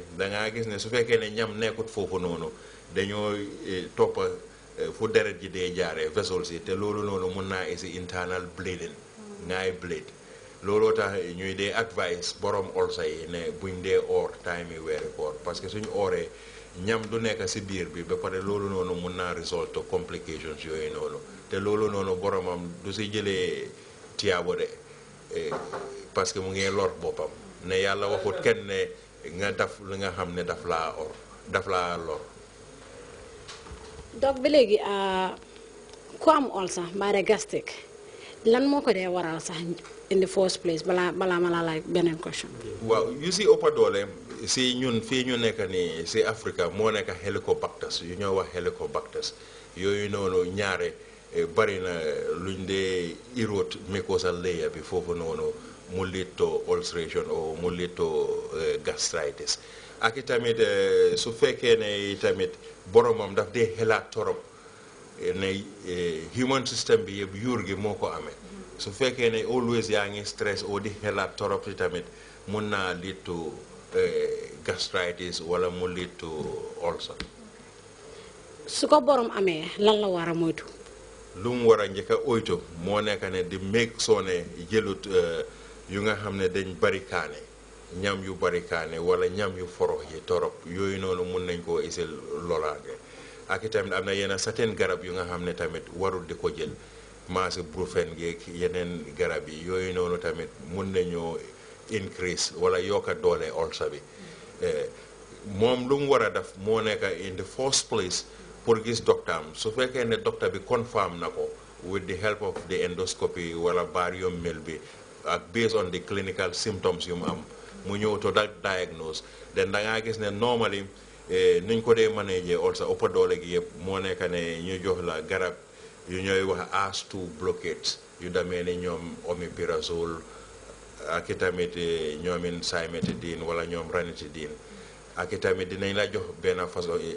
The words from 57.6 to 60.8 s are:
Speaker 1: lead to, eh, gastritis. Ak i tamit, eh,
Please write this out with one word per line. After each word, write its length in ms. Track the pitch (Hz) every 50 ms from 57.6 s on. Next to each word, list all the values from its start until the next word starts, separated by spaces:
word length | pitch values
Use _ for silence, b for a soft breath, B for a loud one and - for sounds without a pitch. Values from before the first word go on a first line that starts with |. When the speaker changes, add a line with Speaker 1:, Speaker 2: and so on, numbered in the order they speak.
| 87 90
Speaker 1:
lead 240 | 87 87 90 87 -
to, 560 | - 87 80 76 76 - - - - - - - 78
eh, 200 | 80 78 143 -
gastritis. 760 | - - - - - - - 82 76 71 69 - 73 73 - B B B B B B B B B
Ak 160 | - 113 113
i 60 | 135
tamit, 360 | 127 - 127 117 120 117 113 113
eh, 580 | 107 101 101 98